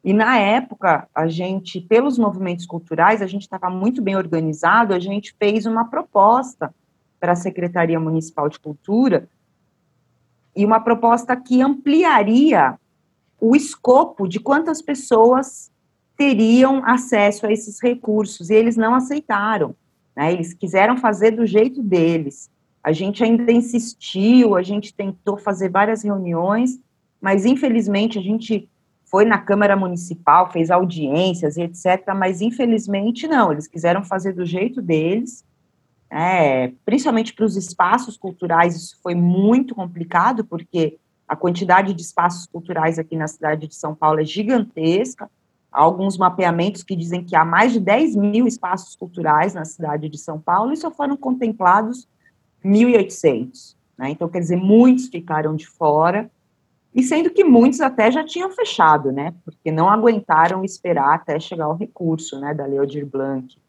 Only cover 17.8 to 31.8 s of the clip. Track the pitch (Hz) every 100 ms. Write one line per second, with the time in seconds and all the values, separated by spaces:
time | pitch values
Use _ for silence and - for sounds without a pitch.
17.8 | 247 247 - 214 202 - 170 220 233 226
18.8 | 220 254 254 285 - 208 214 214 147 -
19.8 | _ _ _ - 156 180 170 - 185 190
20.8 | 214 247 240 196 220 220 226 202 247 262
21.8 | 214 180 165 165 143 - - _ _ _
22.8 | 151 160 196 202 226 233 240 233 240 240
23.8 | - - - 190 208 254 233 185 185 208
24.8 | 208 - 196 190 208 208 208 185 190 185
25.8 | 214 220 208 196 175 165 180 220 254 254
26.8 | _ _ _ _ 190 196 208 262 285 226
27.8 | 202 202 226 214 185 220 226 208 - _
28.8 | _ _ _ 190 220 208 - 202 202 196
29.8 | 185 175 - 165 - 165 180 175 165 180
30.8 | 185 160 143 151 185 175 160 156 170 170